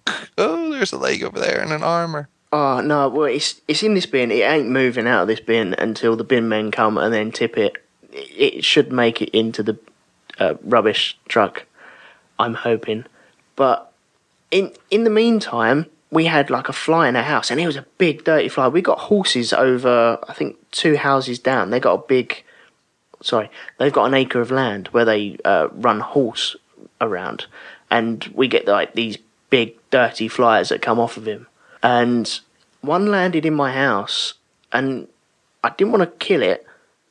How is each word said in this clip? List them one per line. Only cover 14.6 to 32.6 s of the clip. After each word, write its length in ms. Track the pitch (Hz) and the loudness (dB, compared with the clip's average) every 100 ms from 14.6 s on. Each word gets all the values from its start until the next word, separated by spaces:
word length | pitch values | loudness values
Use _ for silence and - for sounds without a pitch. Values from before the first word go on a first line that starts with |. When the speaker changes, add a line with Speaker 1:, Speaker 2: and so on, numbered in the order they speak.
| 190 - _ | -2 -6 _
Speaker 2:
in 160 | 208 226 | 0 2
the 40 | |
meantime, 760 | 214 233 226 - 117 113 139 165 _ _ | 4 4 2 0 0 2 2 -2 _ _
we 160 | 160 165 | 0 2
had, 240 | 160 139 | 2 0
like, 180 | 127 135 | -2 -4
a 60 | |
fly 340 | 135 - 160 151 | -6 0 2 2
in 80 | 123 | 0
our 80 | |
house, 280 | 113 139 - | 0 -2 -2
and 60 | - | -2
it 40 | 170 | -2
was 120 | 139 | -4
a 80 | - - | -10 0
big, 280 | 175 147 - | 0 0 0
dirty 240 | 156 101 | 2 2
fly. 180 | - 131 | 0 2
We 140 | 156 | 2
got 180 | - - | 2 0
horses 540 | - 208 180 127 117 | 2 0 2 -2 0
over, 640 | - 131 127 127 120 117 117 - | 2 2 2 2 4 4 0 -6
I 60 | |
think, 240 | - 147 - _ | -8 -8 -8 _
two 260 | - 165 147 | -2 2 2
houses 420 | 143 139 127 120 | 2 0 0 -4
down. 300 | - 127 95 | -2 0 0
They 100 | 120 | 0
got 140 | 120 | 2
a 120 | 95 - | 0 2
big, 380 | 131 120 - - - _ _ _ _ _ - | 0 0 -6 -14 -20 _ _ _ _ _ -12
sorry, 280 | - 113 104 - - - | -2 -2 -2 -10 -16 -4
they've 160 | 135 | 0
got 140 | 143 113 | 2 2
an 60 | |
acre 280 | 135 131 127 | 2 2 0
of 100 | 117 | 0
land 360 | 131 127 104 92 | 0 0 -4 -2
where 160 | 120 113 | 0 2
they, 320 | 107 104 - - | 2 -2 -4 0
uh, 240 | 95 76 | 2 0
run 300 | - 120 107 | 0 0 0
horse 560 | 110 143 120 - - - _ _ - - | -2 -2 -2 -2 -8 -8 _ _ -20 -6
around, 460 | 113 92 90 55 - - - - - | -4 -4 -6 -10 -14 -20 -20 -20 -4
and 360 | 117 113 113 - - | -2 0 -4 -6 -2
we 140 | 131 | 0
get, 180 | 113 - | 2 2
like, 240 | 101 80 | 0 0
these 260 | - 113 101 _ _ _ | -4 -6 -8 _ _ _
big, 240 | 131 113 - _ | 0 0 -6 _
dirty 380 | 131 117 - 113 | 2 2 -2 -6
flies 400 | - 120 110 90 | 0 4 4 2
that 140 | - | -2
come 180 | - 117 | 0 0
off 160 | 117 - | 0 -4
of 100 | 110 | -10
him. 220 | 104 120 _ _ - | -10 -14 _ _ -2
And 560 | 123 120 120 120 107 - - _ | 2 2 2 0 -2 -8 -14 _